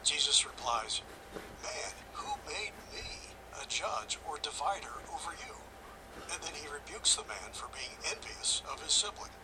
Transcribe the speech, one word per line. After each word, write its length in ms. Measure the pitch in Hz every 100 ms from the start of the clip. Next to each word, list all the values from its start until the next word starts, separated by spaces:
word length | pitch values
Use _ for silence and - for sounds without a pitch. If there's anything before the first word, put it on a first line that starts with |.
Jesus 420 | - - 113 104 -
replies, 560 | - 123 117 110 - - - - - - -
"Man, 300 | - - - - -
who 240 | - - 855 -
made 280 | 175 - - -
me 400 | - - - - - - -
a 60 | 139
judge 540 | - 214 143 110 - -
or 100 | -
divider 640 | - - - 196 - - -
over 200 | - -
you?" 220 | - - - - - - - - - -
And 100 | -
then 100 | -
he 140 | 147 147
rebukes 480 | 143 - 220 - -
the 100 | -
man 280 | 101 92
for 140 | - -
being 300 | - - - -
envious 560 | 143 - - - - -
of 100 | 139
his 120 | 147
sibling. 400 | - 208 202 190 -